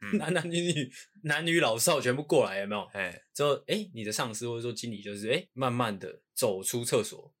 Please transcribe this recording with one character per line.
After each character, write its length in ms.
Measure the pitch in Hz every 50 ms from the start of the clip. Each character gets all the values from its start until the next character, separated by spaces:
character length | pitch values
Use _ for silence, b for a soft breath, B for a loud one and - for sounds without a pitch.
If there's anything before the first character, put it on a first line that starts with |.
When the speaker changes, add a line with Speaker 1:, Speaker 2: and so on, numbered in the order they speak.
Speaker 1:
嗯。 160 | 104 104 143 202
Speaker 2:
男 140 | 151 156 180
男 160 | 165 165 170
女 100 | 165 175
女、 320 | 175 175 160 151 131 127 B B B B B B -
男 220 | 151 147 151 165
女 140 | 170 165 170
老 180 | 147 117 110 117
少 220 | - 180 160 139
全 140 | 120 123 123
部 80 | 143
过 220 | 151 - - 127 113
来， 160 | 95 95 98
有 60 | 98
没 80 | 101 104
有？ 80 | 104 92 -
Speaker 1:
哎。 300 | - 101 95 87 85 - _ _
Speaker 2:
之 100 | - -
后， 120 | 143 147 139 139 -
哎， 220 | - 165 214 208 185 139
你 100 | 113 104
的 80 | 107
上 220 | 107 - 139 117 107
司 140 | - 120 120
或 80 | 120
者 60 | 117
说 100 | 117 120
经 180 | 110 - 117 117
理 100 | 107 101
就 160 | 101 101 104
是， 140 | 101 104 110
哎， 180 | 135 175 196 _
慢 200 | - 127 135 127
慢 260 | 120 123 123 110 101 92
地 240 | 92 - - - _ _ -
走 280 | - 131 110 95 95
出 220 | 95 - - 120 117
厕 180 | - 143 120
所， 320 | 101 - - - - - _ _